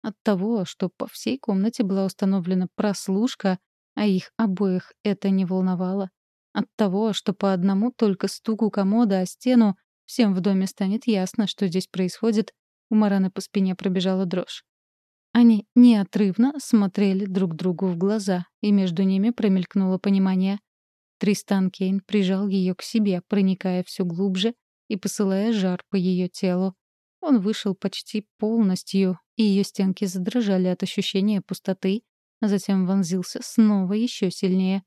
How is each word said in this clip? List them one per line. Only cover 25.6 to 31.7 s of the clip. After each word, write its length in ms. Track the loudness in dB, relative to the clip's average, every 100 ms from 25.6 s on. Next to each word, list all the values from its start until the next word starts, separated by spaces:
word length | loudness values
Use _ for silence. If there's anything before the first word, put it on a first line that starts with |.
| -2 -4 -4
по 60 | -2
её 320 | 0 0 -2
телу. 460 | -4 -2 0 -2 -6 _ _ _ _
Он 200 | 0 2
вышел 340 | 2 -2 -4
почти 520 | -4 -6 -8 -8 -8 -8 _
полностью, 800 | -2 2 2 0 -2 0 0 -2 _ 0
и 60 |
её 220 | 2 2
стенки 400 | 0 -2 -2 -2 -4
задрожали 640 | -4 -2 -2 0 2 0
от 140 | 0
ощущения 600 | -4 -4 -2 0 0 0
пустоты, 600 | -4 -8 -6